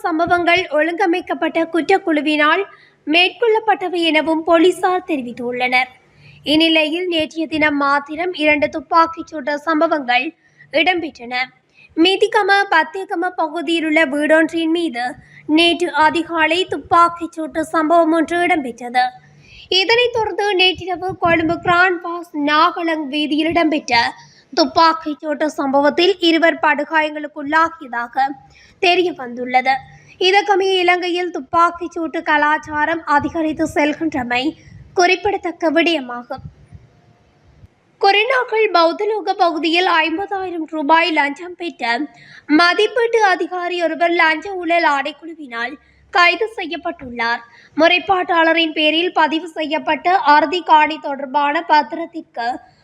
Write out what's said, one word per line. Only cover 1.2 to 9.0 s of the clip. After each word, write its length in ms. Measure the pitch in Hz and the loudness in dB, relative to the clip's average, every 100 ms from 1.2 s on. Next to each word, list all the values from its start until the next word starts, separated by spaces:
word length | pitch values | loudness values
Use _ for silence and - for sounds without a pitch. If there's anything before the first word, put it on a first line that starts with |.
| - 320 320 330 330 | -4 -4 -2 -2 -2
குற்றக்குழுவினால் 880 | 339 302 381 370 302 302 302 302 339 403 - _ _ - | -2 2 0 2 0 0 2 2 2 -2 -12 _ _ 0
மேற்கொள்ளப்பட்டவை 960 | 320 370 - 466 440 440 392 370 349 330 | 2 2 2 2 2 2 -2 -2 -2 0
எனவும் 340 | 311 294 320 330 | 0 0 -2 2
போலீசார் 600 | 339 359 349 381 370 - | 4 4 2 -2 -2 -4
தெரிவித்துள்ளனர். 800 | 294 247 233 240 247 247 254 254 - _ _ - - - | -6 -6 -8 -8 -4 -2 0 -2 -10 _ _ -20 -12 -2
இந்நிலையில் 580 | 311 330 320 311 330 370 | 2 2 2 0 -4 -4
நேற்றைய 320 | 330 311 320 311 | -4 -4 -6 -6
தினம் 320 | 311 302 285 | 0 0 0
மாத்திரம் 500 | 277 285 285 302 359 330 | 0 0 -2 -8 -6 -2
இரண்டு 240 | 302 294 302 | 0 2 0
துப்பாக்கிச் 560 | 330 262 339 | -4 0 2